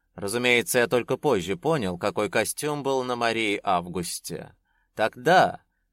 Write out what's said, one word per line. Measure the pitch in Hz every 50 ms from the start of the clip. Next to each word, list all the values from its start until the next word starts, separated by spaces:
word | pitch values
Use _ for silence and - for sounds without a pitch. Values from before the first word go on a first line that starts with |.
| _ _ _
Разумеется, | 85 98 101 107 120 123 123 120 120 101 - - 123
я | 120 -
только | 127 123 110 - 135 -
позже | - 147 127 101 85 90 - 170
понял, | - 147 165 151 104 92 90 87
какой | - 101 90 110 104 98
костюм | - 117 110 - - - 147 151 147 147
был | 127 135 135 131 127
на | 127 123
Марии | 120 120 117 113 113 113 104 101 -
Августе. | - 101 92 87 87 90 87 92 87 - - - - - 85 - 73 - - _ _ _ _ _ _ _ _
Тогда, | - 110 110 - 123 123 147 180 180 127 87 90 - _ _ _ _ _ _